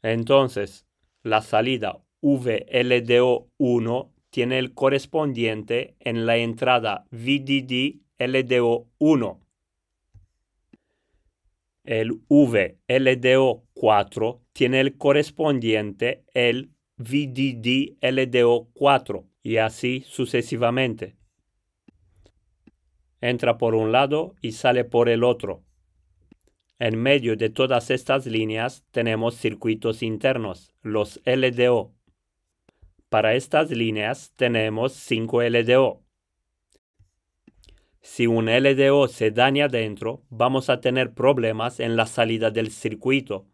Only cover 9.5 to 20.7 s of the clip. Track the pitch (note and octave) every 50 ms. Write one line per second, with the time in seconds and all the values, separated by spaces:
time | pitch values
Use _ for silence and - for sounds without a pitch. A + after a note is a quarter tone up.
9.5 | _ _ _ _ _ _ _ _ _ _ _ _ _ - _ _ _ _ _ _
10.5 | _ _ _ _ _ _ _ _ _ _ _ _ _ _ _ _ _ _ _ _
11.5 | _ _ _ _ _ _ _ - A#2+ A2 A2+ A2+ - - _ _ D3 D3 D3 B2
12.5 | A2+ G#2 F#2+ E2 - _ _ - B2 C3+ C3+ C3 C3 B2 A#2+ B2+ C3 C3 C3 C3
13.5 | A2 - _ _ _ - - A2 G#2+ G2+ G2+ - - - A2 A#2 C3 - _ _
14.5 | _ - C3 B2 C3 C3 C3+ C#3 C3+ - - C#3+ C#3 D3 D3 - - - D#3 D3+
15.5 | C#3+ B2+ A2+ A2+ A2+ A2 G#2+ G#2 G2+ G2 A#2 A#2+ - - _ _ _ B2+ A#2+ A#2+
16.5 | A#2 B2+ - - _ _ _ _ _ - B2 A2+ B2+ C#3+ D3 C3 B2 B2+ C#3 C3+
17.5 | B2 A#2 A2 B2 B2+ C3+ C3+ - - _ - B2+ C3 C3 C3 B2+ A#2+ B2 A#2+ A#2
18.5 | A#2+ A#2 A#2+ _ _ - C#3 C#3 C#3 C3 B2+ - G2+ F#2 - _ _ _ _ A2+
19.5 | A2 A2 A2 A2 - - - B2 B2+ C3 C3 - - - B2+ A#2 - A#2+ A2+ -
20.5 | - A2+ A#2+ A#2